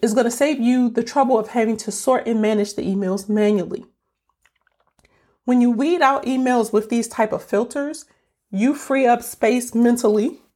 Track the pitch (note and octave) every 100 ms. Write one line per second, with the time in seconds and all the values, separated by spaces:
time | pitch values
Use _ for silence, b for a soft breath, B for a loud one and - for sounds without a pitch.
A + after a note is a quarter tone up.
0 | A3 A3 A#3 A#3+ C#4+ C#4 A#3 B3+ A#3+ A#3
1 | A#3 D4 C4 A3+ G#3+ A#3+ A3 A3 G#3 -
2 | C4+ B3+ A#3 A3 G#3+ G#3+ G#3 - F#3+ G3
3 | F#3 G3 G#3 G#3+ G#3 G3+ E3 - - _
4 | _ _ _ _ _ _ _ _ _ _
5 | _ _ _ _ - B3 A#3+ A3 D4+ F4
6 | C4+ C4+ B3+ C4 B3+ B3 A3 G#3 G#3+ A#3
7 | A#3 - G#3+ D3+ - G3 A#3+ C#4+ C#4+ D4+
8 | - _ _ _ _ G3 B3 D4+ - C4+
9 | B3 A#3+ - - A3 B3 A#3+ A3+ A#3 A#3+
10 | G#3 G#3+ C4+ - _